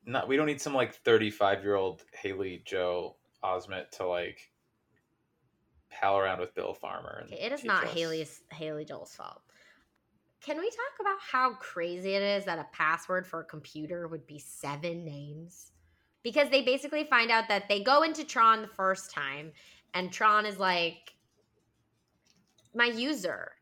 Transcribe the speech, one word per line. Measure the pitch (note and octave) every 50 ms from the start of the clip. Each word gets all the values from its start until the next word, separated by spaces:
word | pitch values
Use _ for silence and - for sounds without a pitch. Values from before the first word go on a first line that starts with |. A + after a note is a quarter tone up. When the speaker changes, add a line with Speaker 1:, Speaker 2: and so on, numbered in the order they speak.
| _
Speaker 1:
Not, | A#2 A#2+ B2 -
we | A#2+ C3+
don't | C#3+ D#3
need | D3+ C#3+ -
some, | - D3+ C#3
like, | C3 B2 A2 - - _
thirty-five-year-old | B2+ A2+ G#2+ A2 G#2 G#2 - G2+ G2 G2+ G2 G2 G2+ G2+ G2 F#2+ F#2+ E2+ - - _
Haley | - - - G2 G2 F#2+ G2 F#2+ F2+ E2+ -
Joel | - G2 F#2+ F2+ F2+ F2 F2+ E2+ - - _ _ _ _ _ -
Osment | F#2+ F#2 F#2 F2+ G2 F#2+ F#2 - -
to, | - - F#2+
like, | F2+ F2+ F2 F2 F2 - - - _ _ _ _ _ _ _ _ _ _ _ _ _ _ _ _ _ _ _ _ _ _ _ _ _ _ _ _ _
pal | - - - G2 G2 G2
around | G2 F#2+ F#2 F2
with | F2+ - _
Bill | F#2 F#2 F#2 -
Farmer | - - G2 F#2 F2+ F2 - - -
and | - -
Speaker 2:
Okay, | - -
it | G3 A3+
is | C#4 D4
Speaker 1:
teach | B3 A3+
Speaker 2:
not | G3 F3+ -
Speaker 1:
us. | A2+
Speaker 2:
Haley's, | - E3+ E3 E3 D#3+ D#3+ D#3 C#3+ - - _ _
Haley | - D#3 D#3+ D#3 D3+ D3+ D3+
Joel's | D#3 D3+ - - - -
fault. | - - G1+ - - _ _ _ _ _ _ _ _ _ _ _ _ _ _ _ _ _ _ _ _
Can | - C#4 D4+ D#4
we | F4+ A#4
talk | B4 A#4 B4 C#5 - -
about | G#4 G4+ G4 G4
how | - - - B3+ C4 B3+ A3+
crazy | - - - - F3 E3+ F3 F3 F3+ F#3 F#3+ G3
it | G3
is | G3+ G3+ G3+ G3 F3+
that | F#3 E3+ D#3+
a | D3 -
password | - - D#3+ D#3 D#3+ E3+ - - F#3 F#3 F3+
for | F3+ - E3
a | D#3+
computer | - - D3+ D3 - - D3+ D3+ D3+ F3+ F3 E3+ D#3+
would | E3 D#3 C3+
be | - D3 D3
seven | - - - - - C#3 C#3+ D3 D#3+ F3 E3+ E3+ E3+
names? | D#3 C#3+ C#3+ C#3+ D3 D3 D#3 E3 F3 - - - - _ _ _ _ _ _ _ _ _ _
Because | _ A#3+ G3+ D4+ C#4+ B3
they | C4+ C#4
basically | C4 B3+ C4 C4+ C4+ C#4+ D#4 D4+ D4+
find | D4+ C4+ A#3+ A3+ A3+
out | A#3 A3+ A3+ -
that | G#3 G3 G3+ -
they | G#3 G3+ G3
go | B3+ C4+ D4
into | D#4+ D#4+ D#4 D#4+ C#4+
Tron | - - B3+ A3+ A3+ A3 A3
the | G#3+ G3+
first | - - F#3+ F#3+ F#3+ F#3 - -
time, | - D3+ C#3+ C#3 C3+ D3 D3+ D#3+ D3 - - - - - _ _ -
and | F3 F#3 F3+
Tron | F#3 - A3+ G#3+ G#3+ G#3+ G#3
is | G#3+ G3+ F#3
like, | G3 F#3 F3+ F3 E3+ E3+ E3 - _ - _ _ _ _ _ _ _ _ _ _ _ _ _ _ _ _ _ _ _ _ _ _ _ _ _ _ _ _ _ _ _ _ -
"My | A3+ A#3+
user. | A#3+ A#3 A3+ A#3+ C#4+ D4+ A#3+ F#3 E3+ B2+ F#2 E2+ - - _